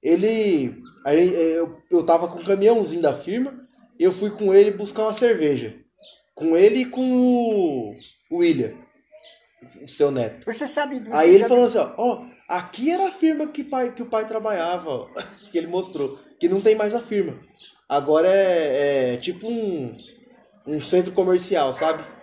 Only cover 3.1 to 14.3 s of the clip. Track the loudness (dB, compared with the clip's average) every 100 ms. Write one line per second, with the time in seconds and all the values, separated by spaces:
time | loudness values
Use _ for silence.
3.1 | -2 -6 -4 -4 -8 -20 _ _ _ 0
4.1 | 0 -6 -2 4 6 6 2 -8 -4 -4
5.1 | 0 2 2 2 0 -4 -12 _ _ -20
6.1 | _ _ -6 0 6 6 4 -2 -4 0
7.1 | 2 4 2 0 0 0 -2 -8 -12 -20
8.1 | _ _ 0 0 2 -2 -8 -20 _ _
9.1 | -20 -20 _ _ _ -20 -20 -18 0 0
10.1 | 0 -4 -6 -12 -8 -6 -4 -4 -6 -4
11.1 | 2 6 6 6 4 4 0 -4 -2 -4
12.1 | -4 -10 -20 _ -8 -8 -6 -4 -2 -4
13.1 | 0 -2 0 -6 -10 -8 -6 -6 -6 -6
14.1 | -4 -4